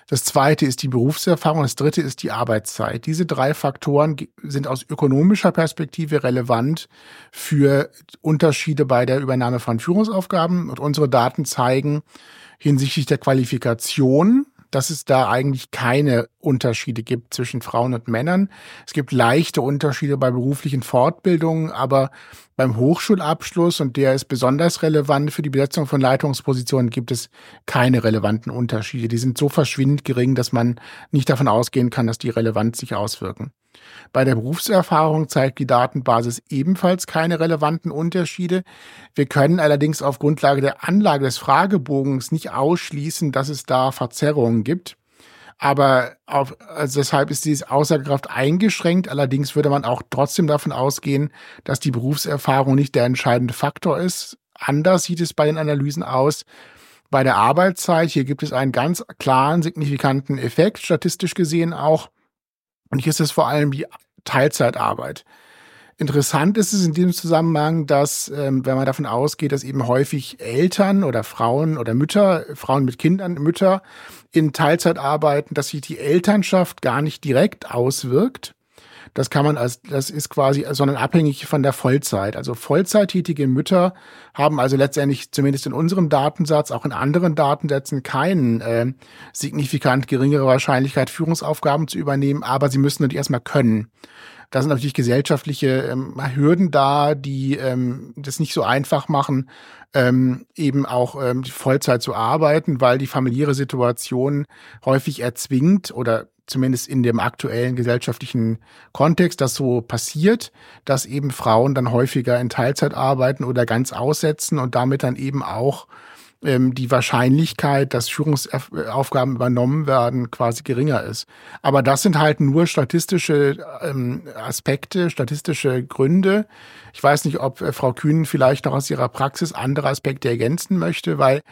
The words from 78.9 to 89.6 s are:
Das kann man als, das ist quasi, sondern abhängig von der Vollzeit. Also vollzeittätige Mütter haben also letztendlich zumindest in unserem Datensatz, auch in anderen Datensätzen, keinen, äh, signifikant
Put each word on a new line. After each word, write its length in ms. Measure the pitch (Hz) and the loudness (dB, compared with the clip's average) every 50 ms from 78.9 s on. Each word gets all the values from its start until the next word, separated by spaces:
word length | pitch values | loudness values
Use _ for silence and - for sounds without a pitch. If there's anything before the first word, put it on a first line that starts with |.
| - - - - - | -20 -20 -20 -10 -6
Das 160 | - 135 - | -6 -4 -2
kann 160 | - 147 143 | 0 2 2
man 140 | 151 147 127 | 2 2 0
als, 240 | 120 123 - - - | -2 -4 -4 -8 -10
das 260 | - 147 135 135 - | -6 -4 -4 -4 -4
ist 200 | - 151 - - | -6 -8 -10 -6
quasi, 360 | - 147 139 135 139 139 - - | -2 0 2 2 2 0 -2 -4
sondern 260 | 143 131 143 139 143 | -2 0 0 0 0
abhängig 500 | - 123 143 - 170 156 147 135 - - | 0 -2 2 2 4 2 2 0 -4 -6
von 160 | - 170 143 131 | -2 0 0 2
der 100 | 139 123 | 2 0
Vollzeit. 640 | - - 127 135 143 - - 107 98 98 104 110 | 0 2 2 2 2 0 0 -2 -2 -2 -2 -4
Also 180 | - 135 131 120 | -6 -8 -8 -8
vollzeittätige 920 | - - - 143 175 196 - - 214 202 180 - 185 156 - 151 143 139 | -8 -4 0 0 0 2 2 2 2 2 2 0 -2 -2 -2 -2 -2 0
Mütter 460 | 131 127 135 - - 190 180 175 185 185 - - - - - - - - | 0 0 0 0 2 2 2 2 2 0 -4 -18 -20 -20 -20 -20 -10 -2
haben 260 | - 143 151 151 135 | 0 2 2 2 2
also 160 | 127 131 135 | 0 2 4
letztendlich 560 | 135 139 139 - 147 139 139 139 - - - - | 2 2 2 2 0 0 0 0 -2 -6 -8 -2
zumindest 340 | 147 139 143 139 135 - | 0 2 2 0 0 -4
in 60 | 135 120 | -4 -2
unserem 360 | 139 165 170 196 190 170 147 | 0 0 0 2 2 2 2
Datensatz, 640 | 151 135 139 151 - - 160 147 156 151 151 - | 2 2 2 2 0 -2 -2 0 2 0 0 -2
auch 140 | 127 117 - | -4 -6 -6
in 80 | 143 113 | -6 -4
anderen 420 | 87 123 139 151 175 180 170 147 | -2 -2 0 0 2 2 0 2
Datensätzen, 680 | 156 147 139 147 - - 147 139 139 - - 143 135 - | 2 2 2 0 0 -2 -2 -2 -2 -4 -4 -6 -6 -6
keinen, 580 | - - 131 147 180 196 165 127 120 117 110 | -4 -2 -2 0 0 2 2 2 2 0 0
äh, 260 | 101 117 117 117 117 131 131 _ - - - - - - - | -2 -2 -2 0 0 -2 -4 _ -14 -20 -20 -20 -20 -16 -12
signifikant 720 | - 143 143 - 147 | -10 -8 -6 -4 -4